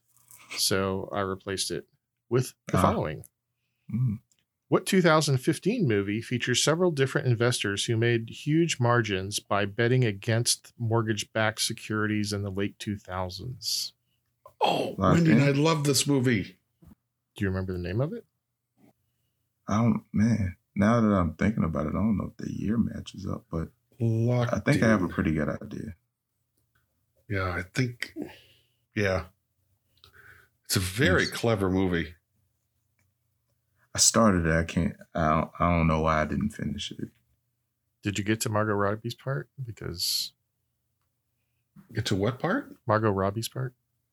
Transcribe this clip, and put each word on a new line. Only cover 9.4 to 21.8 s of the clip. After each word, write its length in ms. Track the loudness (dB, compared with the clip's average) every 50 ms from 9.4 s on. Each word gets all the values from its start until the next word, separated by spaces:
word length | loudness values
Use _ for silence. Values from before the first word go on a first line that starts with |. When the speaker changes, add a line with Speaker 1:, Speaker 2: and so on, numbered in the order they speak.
| -4 -2 0 0 0
Speaker 1:
betting 380 | -2 0 0 2 2 4 2 2
against 680 | 2 0 -2 -2 0 0 0 0 0 -2 -4 -6 -14 -10
mortgage-backed 840 | -8 -2 0 0 2 2 0 -2 -4 -6 -4 -2 0 0 0 0 -2
securities 680 | -4 -4 -4 -8 -8 -4 -2 -2 0 0 0 -2 -2 -2 -4
in 100 | -6 -6
the 80 | -6
late 260 | -4 -4 -4 -4 -6
two 180 | -8 -8 -6 -6
thousands? 960 | -6 -8 -8 -6 -6 -6 -6 -8 -10 -12 -12 -12 -8 -6 -4 -4 -4 -6 -8 -12 _ _ _ _ _ _ _ _ _ -20 -18 _ -2
Speaker 3:
Oh, 320 | 0 0 2 0 -2 -4 -2
Speaker 2:
Locked 180 | 2 4 4 6
Speaker 3:
Wendy 160 | 6 6 6
and 100 | 6 6
Speaker 2:
in. 60 | 6
Speaker 3:
I 40 | 4
love 340 | 4 2 2 2 2 2 2
this 200 | 2 2 2 2
movie. 380 | 2 2 2 4 2 2 2 0 -4 -10 _ _ _ _ _ -20 -20 -20 _ _ _ _ _ _ _ _
Speaker 1:
Do 80 | -4 -2
you 20 | -2
remember 240 | -2 -2 -4 -4 -6
the 60 | -6
name 200 | -6 -4 -2 -2
of 120 | -2 -4 -6
it? 120 | -10 -14 _ _ _ _ _ _ _ _ _ _ _ _ _ _ _ _ _ _ _ _ _ _ _ _ _ _ _ _
Speaker 2:
I 100 | -2 0 2
don't, 220 | 2 2 2 0 -4 _ 0
man, 420 | 2 2 2 2 2 0 -2 -6 -10 _ _ -2
now 260 | 0 2 2 4 4
that 60 | 4 4 4
I'm 200 | 2 2 0 0
thinking 300 | 0 0 0 2 0 -2
about 220 | -2 -2 -2